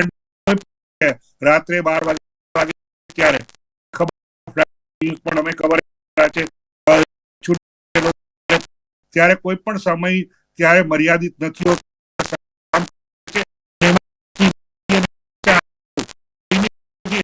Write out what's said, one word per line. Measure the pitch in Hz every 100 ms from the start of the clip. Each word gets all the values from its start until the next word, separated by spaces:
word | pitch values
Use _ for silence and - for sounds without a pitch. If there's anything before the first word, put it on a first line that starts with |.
| 175 - _ _ - 202 - _ _ _ 151 127 _ _
રાત્રે | 139 151 160 175
બાર | 160 160
વાગે, | 160 156 _ _ _ -
વાગે | 160 - _ _ _ -
ત્યારે | 156 139 - - _ _ _
ખબર | - - - _ _ - - 311 _ _ _
ન્યૂઝ | 320 -
પણ | 330 311
અમે | 311
કવર | 330 311 330
કર્યા | - _ _ - -
છે. | - 160 _ _ _ -
અ, | 156 160 _ _ _ -
છૂટ-, | 175 _ _ _ 170 165 - _ _ _ 165 - _ _ _ _
ત્યારે | 165 170 185
કોઈ | 185 185
પણ | - 202
સમય | 185 170 180 185 180 _ _ _
ત્યારે | 165 175
મર્યાદિત | 170 156 160 175 170 -
નથી | 160 156 180
હોતો. | 170 - _ _ _ - - _ _ _ 170 175 _ _ _ - 208 190 _ _ _ 175 180 - _ _ - 196 - _ _ _ 196 185 _ _ _ - 285 - _ _ - - - _ _ _ 190 208 - _ _ - 202